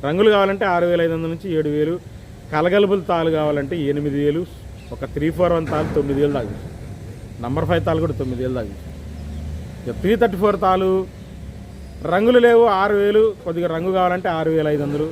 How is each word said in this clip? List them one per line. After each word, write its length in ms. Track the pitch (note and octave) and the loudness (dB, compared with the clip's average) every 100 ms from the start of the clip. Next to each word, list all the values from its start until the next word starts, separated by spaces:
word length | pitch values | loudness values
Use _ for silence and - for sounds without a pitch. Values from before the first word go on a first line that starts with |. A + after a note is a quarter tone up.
| C#3 | -2
రంగులు 240 | E3+ G#3+ | 4 6
కావాలంటే 320 | G#3 G3 G3 G3+ | 6 4 2 2
ఆరు 120 | F3 F3 | 2 2
వేల 100 | F3 E3 | 2 2
ఐదు 80 | E3 | 0
వందల 140 | E3 | -4
నుంచి 140 | E3 G3 D#3+ | -6 -2 0
ఏడు 120 | D3+ D3 | 0 0
వేలు, 180 | D#3 F3 - - - - - | 0 -2 -8 -18 -18 -18 -4
కలగలుపుల 480 | D3+ F3 G3+ G3+ G3+ D#3+ | 0 2 4 4 2 0
తాలు 200 | F3 D#3+ D#3+ | 0 2 2
కావాలంటే 380 | D3+ D3 C#3 F3 C#3+ | 0 0 -2 -2 -2
ఎనిమిది 260 | C#3+ D3 C#3 | 0 -2 0
వేలు, 180 | C#3+ D#3 F#3 - - - - | 0 0 -4 -12 -16 -16 -14
ఒక 100 | B2 C3+ | -10 -8
త్రీ 120 | D3 D#3 D#3 | -4 -4 0
ఫోర్ 140 | F3 E3+ | 2 2
వన్ 100 | D#3 | 0
తాలు 160 | D3+ D3+ C#3+ | -2 0 -2
తొమ్మిది 220 | C#3 C#3 | 0 0
వేలు 120 | D3 C#3 | 0 0
దాకా, 160 | G#2+ G#2+ - - - - - - - - | -6 -8 -12 -14 -14 -14 -14 -14 -14 -10
నంబర్ 240 | B2 C#3+ D#3+ | -4 -2 0
ఫైవ్ 120 | E3+ D#3+ | 0 2
తాలు 120 | D#3+ | 0
కూడా 100 | D#3+ - | 0 -2
తొమ్మిది 220 | C3 B2 | -4 -4
వేలు 100 | B2+ B2+ | -4 -4
దాకా. 160 | G#2+ G2 - - - - - - - - - - | -6 -10 -14 -14 -14 -12 -10 -10 -8 -10 -10 -10
ఇక 100 | - A2+ | -10 -4
త్రీ 120 | F#3 A3+ | 0 2
థర్టీ 180 | A#3 F#3 | 2 2
ఫోర్ 160 | G#3 G3 | 2 2
తాలు 240 | F#3 F#3 F#3+ F#3 F#3+ - - - - - - - - - - | 2 2 2 0 -2 -12 -16 -16 -14 -14 -16 -16 -16 -10 -2
రంగులు 280 | F3+ A3+ B3 A#3+ | 2 6 6 8
లేవు, 180 | A#3 A#3 F#3+ | 8 6 4
ఆరు 140 | G3+ G#3 | 2 2
వేలు, 200 | G3+ G#3+ A3 G3 | 4 4 2 0
కొద్దిగా 240 | F3+ E3 E3+ | -6 -2 -2
రంగు 160 | E3 F3+ F#3+ | -2 0 2
కావాలంటే 300 | F3+ F3+ F#3 D#3+ | 2 2 0 0
ఆరు 120 | D#3+ D#3+ | 2 2
వేల 120 | D3+ | 2
ఐదు 80 | D3 | 0
వందలు 220 | C#3+ D3 D#3 | 0 -2 -4